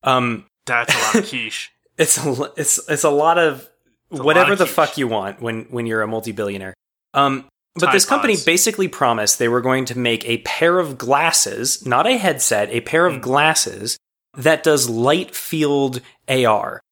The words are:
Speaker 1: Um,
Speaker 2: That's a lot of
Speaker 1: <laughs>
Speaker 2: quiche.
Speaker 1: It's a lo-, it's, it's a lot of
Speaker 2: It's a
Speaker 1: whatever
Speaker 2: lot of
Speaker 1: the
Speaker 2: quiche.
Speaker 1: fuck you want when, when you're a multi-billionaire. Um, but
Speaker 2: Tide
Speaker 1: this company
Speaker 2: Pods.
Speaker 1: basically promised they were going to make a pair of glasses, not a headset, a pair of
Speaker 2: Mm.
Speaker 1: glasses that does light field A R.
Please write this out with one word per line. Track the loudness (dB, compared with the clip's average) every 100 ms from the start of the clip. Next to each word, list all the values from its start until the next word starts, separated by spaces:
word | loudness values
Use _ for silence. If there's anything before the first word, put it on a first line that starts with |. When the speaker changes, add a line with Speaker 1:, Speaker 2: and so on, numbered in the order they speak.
Speaker 1:
Um, | 2 0 0 -6 -12 _ -4
Speaker 2:
That's | -4 0
a | -2
lot | 0 0
of | -2
Speaker 1:
<laughs> |
Speaker 2:
quiche. | -8 -8 -10 -12 _ _ -2
Speaker 1:
It's | 0 2
a | 0
lo-, | -4 -6 -6
it's, | -2 -2 -2
it's | 0
a | 2
lot | 2 4 4
of | 2 -2 -14 _ _ _ _
Speaker 2:
It's | -4
a |
Speaker 1:
whatever | 2 4 4
Speaker 2:
lot |
of | 2
Speaker 1:
the | 0
Speaker 2:
quiche. | 2
Speaker 1:
fuck | 0 0
you | -2
want | -2 -4 -8
when, | -8 -8 -8
when | -8 -4
you're | -2
a | -2
multi-billionaire. | -4 -6 -6 -6 -6 -10 -16 _ _ _
Um, | 0 0 0 -8 _ _ -2
but | 2
Speaker 2:
Tide | 2
Speaker 1:
this | 2
company | 2 2
Speaker 2:
Pods. | 0 2
Speaker 1:
basically | 2 0 0 -4
promised | 0 0 2 0 0
they | 2
were | 2
going | 2 0 -2
to | -2
make | -2 -2 -2
a | -4
pair | -4 0 2 2
of | 0 -6
glasses, | 0 2 2 0 -2 -4 -4 -4 0
not | 2 2
a | 2
headset, | 0 0 0 0 0
a | -4
pair | -2 2 2
of | 0
Speaker 2:
Mm. |
Speaker 1:
glasses | -2 2 2 2 -2 -6 -8 -8 _ _ _ -2
that | 2 2
does | 4 2 2
light | 0 2 2 -2 -10
field | -6 -2 0 2 0 -4 -14 _ -4
A | 0 2
R. | 2 0 -10 _